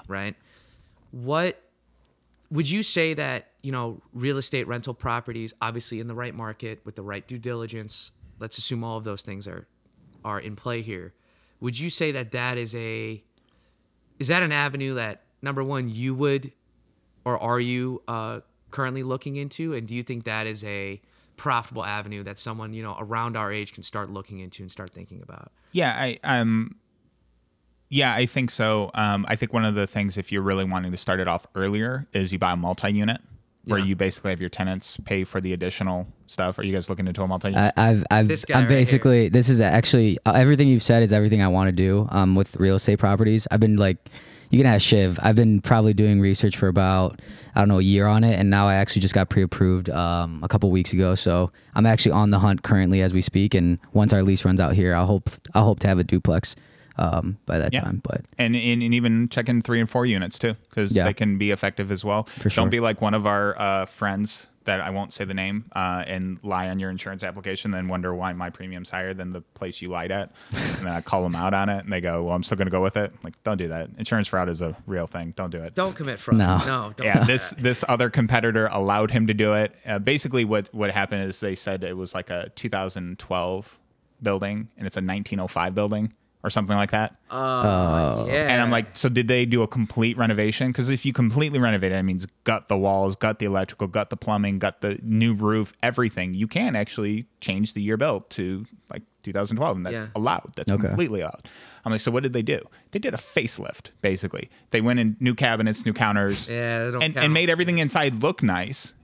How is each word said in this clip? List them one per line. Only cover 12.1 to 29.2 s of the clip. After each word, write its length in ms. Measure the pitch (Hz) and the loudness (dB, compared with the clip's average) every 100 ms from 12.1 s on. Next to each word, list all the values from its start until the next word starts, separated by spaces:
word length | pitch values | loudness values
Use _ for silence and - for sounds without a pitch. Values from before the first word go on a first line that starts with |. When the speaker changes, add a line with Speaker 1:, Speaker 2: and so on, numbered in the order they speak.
Speaker 1:
that 200 | 139 117 | -4 -8
that 260 | 123 123 123 | -6 -4 -6
is 160 | 117 | -8
a, 500 | 117 113 113 110 110 _ _ _ _ _ _ _ _ _ _ | -10 -10 -8 -10 -12 _ _ _ _ _ _ _ _ _ _
is 120 | 135 | -2
that 120 | 175 | 0
an 100 | 170 | 2
avenue 440 | 147 143 139 135 127 | 0 0 -2 -2 -4
that, 260 | 113 - _ _ | -6 -8 _ _
number 200 | 139 135 | -8 -4
one, 260 | 135 139 123 | -4 -4 -4
you 260 | 110 131 131 | -4 -4 -2
would, 360 | 143 139 131 - _ _ _ _ _ _ | 0 0 -4 -16 _ _ _ _ _ _
or 140 | 123 120 | -6 -4
are 220 | 113 123 | -2 -2
you, 420 | 123 123 127 127 - | -2 -4 -4 -8 -10
uh, 320 | 113 110 113 - _ _ | -8 -8 -12 -16 _ _
currently 320 | - 131 131 | -8 -6 -6
looking 320 | 131 127 147 139 | -6 -8 -8 -10
into? 380 | 143 - 165 | -10 -8 -8
And 140 | 135 113 | -8 -8
do 60 | |
you 100 | 120 | -10
think 200 | 117 120 113 | -8 -10 -6
that 220 | 110 110 | -6 -6
is 160 | 104 | -8
a 360 | 104 101 98 98 _ _ _ _ | -10 -8 -8 -12 _ _ _ _
profitable 480 | 147 120 - 113 101 | -4 -2 -4 -8 -8
avenue 380 | 104 104 104 | -8 -8 -12
that 140 | 98 101 | -12 -12
someone, 360 | 120 110 110 | -12 -12 -12
you 100 | 110 | -12
know, 120 | 110 - | -12 -12
around 380 | 104 113 117 113 | -8 -6 -4 -4
our 140 | 104 | -6
age 200 | 104 104 | -6 -10
can 100 | - | -14
start 260 | - 107 95 | -12 -10 -10
looking 300 | 98 98 98 | -12 -14 -16
into 240 | 92 - | -16 -16
and 80 | 95 | -18
start 180 | - 92 | -16 -18
thinking 320 | 90 90 90 | -18 -20 -20
about? 300 | 87 87 - _ _ | -20 -20 -20 _ _
Speaker 2:
Yeah, 220 | 180 143 113 | -2 -2 -2
I, 220 | 131 - | -6 -6
um, 520 | - 127 113 113 113 - _ _ _ _ _ _ _ _ _ _ _ | -2 0 2 0 -2 -10 _ _ _ _ _ _ _ _ _ _ _
yeah, 240 | 139 135 | 0 2
I 120 | 110 123 | 2 0
think 260 | 139 123 | -2 -4
so. 400 | - 110 107 98 | -2 0 0 -2
Um, 320 | - 107 101 | -2 0 0